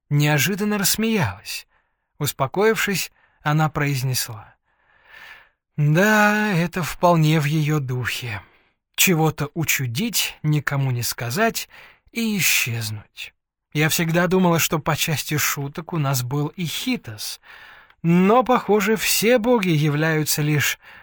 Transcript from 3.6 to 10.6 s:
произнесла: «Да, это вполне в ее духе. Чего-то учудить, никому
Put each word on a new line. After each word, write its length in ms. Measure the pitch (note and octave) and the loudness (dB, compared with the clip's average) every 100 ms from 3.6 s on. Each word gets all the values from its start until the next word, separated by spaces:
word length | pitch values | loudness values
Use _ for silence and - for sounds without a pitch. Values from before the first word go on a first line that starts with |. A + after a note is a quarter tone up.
| D#3 | 2
произнесла: 880 | D3+ C#3+ C3+ C3 B2+ - G#2+ - _ _ _ _ _ _ - - - _ _ _ - | 0 -2 -2 -2 -4 -6 -10 -18 _ _ _ _ _ _ -20 -20 -20 _ _ _ -2
«Да, 760 | D3 D#3 G#3 G#3+ G#3 G#3+ G#3+ | 2 4 4 4 4 2 0
это 300 | E3+ E3+ F#3+ | 0 0 -4
вполне 560 | D3+ - F3 E3+ D#3 D#3+ | -6 0 4 6 4 4
в 60 | |
ее 340 | C#3+ D#3+ D3 D3+ | 2 0 0 -2
духе. 640 | C3 B2 A#2 - A#2 G2+ - _ _ _ _ - | -2 -4 -4 -6 -8 -10 -12 _ _ _ _ 0
Чего-то 540 | - D#3+ D#3+ - C#3+ | 2 4 0 -2 -6
учудить, 840 | E3+ D3 - B2+ A#2 A3+ - - - | -6 -4 -4 -4 -4 -4 -4 -6 -4
никому 480 | D3+ D3+ | 0 0